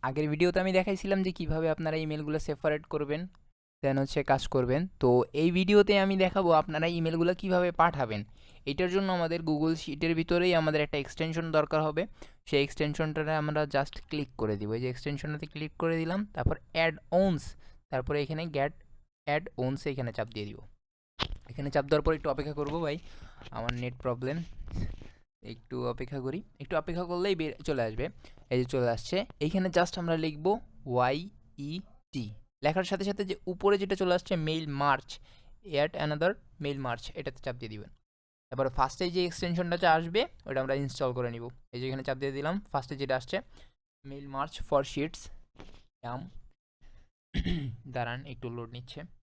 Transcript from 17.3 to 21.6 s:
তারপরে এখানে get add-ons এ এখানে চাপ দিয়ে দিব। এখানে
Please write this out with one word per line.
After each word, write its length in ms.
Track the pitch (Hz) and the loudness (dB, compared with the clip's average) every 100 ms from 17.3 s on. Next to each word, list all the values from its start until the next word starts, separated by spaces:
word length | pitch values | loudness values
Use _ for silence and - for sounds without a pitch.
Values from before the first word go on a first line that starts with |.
| 160 - - - - _ | 2 -4 -14 -18 -20 _
তারপরে 260 | 131 127 147 143 | -4 -2 -2 -2
এখানে 180 | 156 170 143 | -4 -4 -2
get 160 | 143 - - - _ _ - 147 | -2 -4 -20 -20 _ _ -2 -2
add-ons 440 | 180 - 127 135 - | -2 -4 -2 -2 -4
এ 20 | |
এখানে 180 | 135 120 110 | -4 -6 -4
চাপ 100 | 117 113 | -6 -6
দিয়ে 100 | 104 | -8
দিব। 100 | - - - _ _ _ _ - - - | -10 -16 -20 _ _ _ _ -2 -2 -10
এখানে 180 | 123 | -8